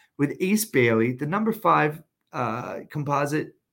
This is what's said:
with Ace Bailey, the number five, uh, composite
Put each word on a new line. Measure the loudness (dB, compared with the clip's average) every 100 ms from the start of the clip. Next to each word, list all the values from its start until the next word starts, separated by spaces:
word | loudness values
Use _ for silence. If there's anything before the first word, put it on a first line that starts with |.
| _ -2
with | -2 0
Ace | 0 0
Bailey, | 2 2 4 4 2
the | -2 -4
number | -2 -2
five, | 0 2 2 2 -2 -14 _ _
uh, | -4 -4 -4 -6 -10 -10
composite | -6 -2 -2 0 -2 -6 -12 _